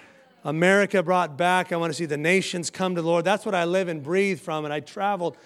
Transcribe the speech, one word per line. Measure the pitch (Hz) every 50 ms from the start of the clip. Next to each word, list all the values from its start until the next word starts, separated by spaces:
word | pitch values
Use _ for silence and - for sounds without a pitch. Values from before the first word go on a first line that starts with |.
| - - - - _ _ _ _ -
America | 143 151 160 175 185 196 202 202 185 - 190 170
brought | 165 185 180 175 156 143 131
back. | 170 180 180 185 175 - 175
I | 170
wanna | 165 165 151
see | 143 170
the | 147 156 151
nations | 147 165 185 190 175 - - 180 160 -
come | - - 185 185 185
to | 170
the | 160 165
Lord. | 170 170 170
That's | 185 208 202 -
what | 220 202
I | 180 170
live | 170 180 190 190 170
and | 165 151 131
breathe | 143 180 190 202 196 185 139
from, | - 180 156 156 151
and | 147 147
I | 151
traveled. | 156 - - 208 196 202 202 185 175 165 - - -